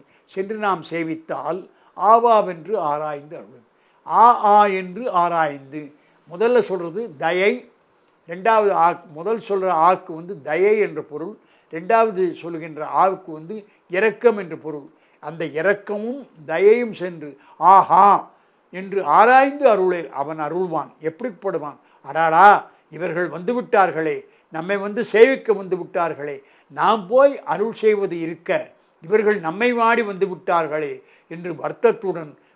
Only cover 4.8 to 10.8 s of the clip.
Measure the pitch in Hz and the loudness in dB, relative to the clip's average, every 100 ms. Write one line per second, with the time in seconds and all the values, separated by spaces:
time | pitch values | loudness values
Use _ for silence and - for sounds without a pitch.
4.8 | 185 180 247 180 170 170 156 143 135 151 | -6 -8 -4 0 0 0 -2 -4 -12 -14
5.8 | 143 _ _ _ _ 175 233 247 202 185 | -14 _ _ _ _ -2 2 2 0 -4
6.8 | 170 180 233 139 165 180 202 247 - _ | -6 -8 -10 -6 -4 0 0 -2 -8 _
7.8 | _ _ _ _ - 175 220 220 208 170 | _ _ _ _ -16 -6 0 2 2 2
8.8 | 165 147 - 147 175 226 - 196 185 165 | 0 0 -10 -10 -6 -6 -4 -4 0 2
9.8 | 170 185 - 160 175 180 135 165 202 220 | 4 2 -2 -14 -12 -12 -6 0 2 2